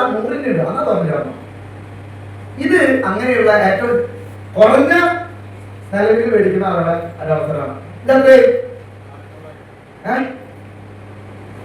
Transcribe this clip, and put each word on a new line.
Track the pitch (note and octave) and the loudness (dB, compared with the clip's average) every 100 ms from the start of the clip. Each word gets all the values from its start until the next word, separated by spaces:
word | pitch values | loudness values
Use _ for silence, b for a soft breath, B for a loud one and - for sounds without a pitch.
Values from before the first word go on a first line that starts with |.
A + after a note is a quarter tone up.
| B3+ | 0
നൂറിന്റെ | G#3+ A3 C#4+ C4 | -2 -4 -4 -2
ഉണ്ട്, | D#3+ - | -2 -2
എന്നാ | - E3+ | -2 -2
പറഞ്ഞു | E3+ D#3+ | 0 0
ചേട്ടൻ. | D3+ - - - - - - - - - - - - - - | -4 -6 -10 -16 -16 -16 -16 -16 -16 -16 -16 -16 -16 -14 -6
ഇത് | D#4+ F#4 C4+ C4 G3 | 2 4 4 2 0
അങ്ങനെയുള്ള | G#3 B3+ A#3 G#3 G#3 F#3+ | -2 0 2 4 4 4
ഏറ്റവും | F#3+ A#3+ A#3+ - - - - - - | 0 0 0 -2 -8 -16 -16 -4 4
കുറഞ്ഞ | A3 C4 D4 F4 F4 - - - - - - - - | 6 6 4 4 2 0 -6 -14 -16 -18 -18 -18 -6
നിലവിൽ | G3 A3 A3+ A#3 | 0 2 4 4
മേടിക്കുന്ന | G#3 F#3 F#3 F#3 | 2 4 2 0
ആളുടെ | E3+ E3 E3+ - - | 0 0 -2 -6 -6
ഒരവസരമാണ്. | D#3 D3+ D3+ D3+ C3+ - - - | -2 -2 -2 -4 -6 -10 -14 -6
ഇതെത്രേ? | A#3+ C4 C4+ C4 - - - - - - - - - - - - - - - - - | 2 4 8 8 8 4 -2 -12 -18 -20 -20 -20 -20 -20 -20 -20 -20 -20 -20 -12 -4
ഏ? | C4 C4 - - - - - - - - - - - - - | -2 -4 -8 -16 -20 -20 -20 -18 -18 -18 -18 -18 -18 -18 -16